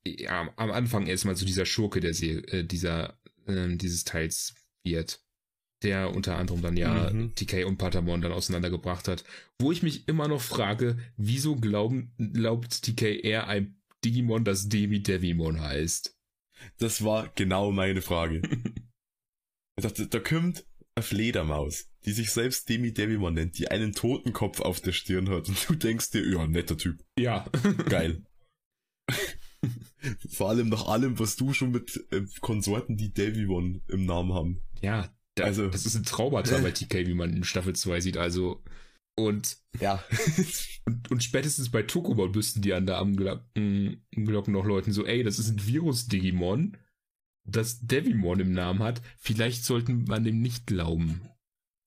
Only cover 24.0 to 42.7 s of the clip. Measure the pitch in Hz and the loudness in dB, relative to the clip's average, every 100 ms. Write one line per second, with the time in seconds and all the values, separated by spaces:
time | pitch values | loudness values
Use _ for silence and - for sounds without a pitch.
24 | 117 131 123 107 101 - - 87 95 87 | 0 0 -2 -2 -2 0 -2 0 -2 -4
25 | - 92 95 90 80 95 - 156 113 113 | 0 0 2 0 0 -4 0 2 2 0
26 | - 110 - 90 80 85 - 78 90 82 | 0 0 2 2 2 0 0 -2 -2 -4
27 | - - 120 101 - 123 202 - - 92 | -6 0 0 0 -2 2 2 2 2 2
28 | 82 82 - - _ _ _ _ _ _ | 2 -2 -8 -20 _ _ _ _ _ _
29 | - - 403 - - - 120 120 - _ | -6 -4 -4 -6 -14 -4 -4 -4 -12 _
30 | 139 101 - - 98 117 113 110 - 110 | -6 -6 -8 -2 2 4 2 0 2 2
31 | 131 117 110 - 131 139 127 120 - - | 2 0 -2 0 0 2 2 0 -4 -10
32 | - 95 98 - - 107 98 107 - 107 | -4 -2 -2 -6 -2 -2 0 -2 -2 -2
33 | 107 104 101 110 98 90 90 92 - 98 | -2 0 0 0 0 2 0 -2 -2 0
34 | 92 87 90 90 82 87 - - 98 110 | 2 2 0 0 0 -2 -4 -4 -2 -2
35 | 92 - _ - 104 101 98 90 110 113 | -4 -10 _ -2 0 2 0 0 0 -2
36 | 104 - 127 - 120 131 90 - - 92 | -2 0 0 2 2 2 2 -2 -2 0
37 | 90 87 85 82 95 92 92 85 95 87 | 0 0 0 0 0 0 0 -2 0 0
38 | 92 - 87 90 90 - - - - _ | 0 0 0 0 -2 -4 -12 -16 -18 _
39 | _ - 110 104 - - _ 117 98 98 | _ -2 0 0 -4 -8 _ -2 0 0
40 | - 117 196 156 185 - - - - 120 | -2 0 2 2 0 -2 -6 -6 -4 -4
41 | - 123 - 135 147 147 123 117 104 180 | -2 -2 0 0 0 -2 0 0 0 -2
42 | 170 113 92 104 104 110 101 | 0 2 2 0 0 0 2